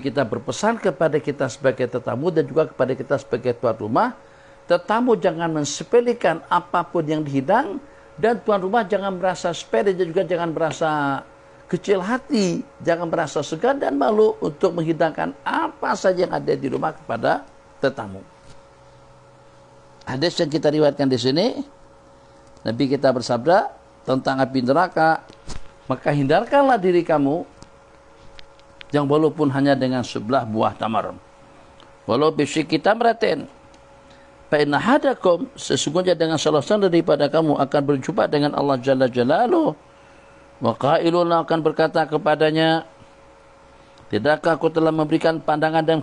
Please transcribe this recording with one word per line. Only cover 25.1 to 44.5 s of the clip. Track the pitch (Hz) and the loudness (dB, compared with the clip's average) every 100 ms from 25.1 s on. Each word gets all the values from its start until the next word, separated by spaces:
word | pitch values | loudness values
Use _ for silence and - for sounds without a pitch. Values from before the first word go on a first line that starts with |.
| 160 - - - - - - - | 0 -4 -16 -10 -10 -10 -12 -8
"Maka | 127 - | -4 0
hindarkanlah | 147 135 170 233 285 277 233 | 0 2 2 4 4 4 4
diri | 180 175 | 2 2
kamu | 170 151 139 165 - - - - - - - - - - - - - - - | 2 2 2 -2 -6 -18 -20 -20 -20 -20 -20 -20 -20 -20 -20 -20 -20 -20 -4
yang | 147 139 | -2 2
walaupun | 151 156 151 147 | 2 2 0 0
hanya | 135 143 | 2 2
dengan | 131 127 127 | 2 0 -2
sebelah | 113 117 107 135 | -4 -8 -2 -2
buah | 117 110 110 - | 0 -2 -2 -2
tamar. | 107 113 - 92 - - - - - - - - | -4 -2 -4 -10 -20 -20 -20 -20 -20 -20 -20 -10
Walau | - 120 156 | -2 0 2
bisyiki | 151 143 156 156 160 | 0 -2 -2 -2 0
tamratin, | 190 220 233 220 208 156 - - - - - - - - - - - | 2 2 0 0 -2 -2 -8 -18 -20 -20 -20 -20 -20 -20 -20 -20 -2
fa | 147 | 0
inna | 147 143 | 2 2
hadakum, | 185 294 294 247 185 170 135 - | 2 2 2 2 2 2 -2 -10
sesungguhnya | - 139 156 165 185 | -4 -4 0 0 0
dengan | 170 160 160 | 0 0 0
salah | 156 151 | 2 2
seorang | - 214 196 | 2 2 4
daripada | 170 165 143 143 | 2 2 2 2
kamu | 160 156 139 | 2 2 2
akan | 139 147 139 139 | 0 0 0 0
berjumpa | 127 180 190 | -2 0 0
dengan | 151 147 | 2 0
Allah | 143 143 131 | 0 0 0
Jalla | 135 131 131 | 0 2 2
Jalaluh." | 123 120 170 247 349 294 156 - - - - - - - - | 2 2 2 2 2 2 -2 -10 -20 -20 -20 -20 -20 -20 -4
Wa | 113 113 | -2 0
qailun | 131 160 165 175 170 | 2 2 2 2 2
akan | 165 156 165 | 0 0 0
berkata | 156 151 160 165 151 | 0 2 0 0 0
kepadanya, | 151 151 151 156 160 160 160 - - - - - - - - - - - - - | 0 0 2 2 4 2 2 -2 -16 -20 -20 -20 -20 -20 -20 -20 -20 -20 -20 -6
"Tidakkah | 104 139 151 170 | -2 0 0 0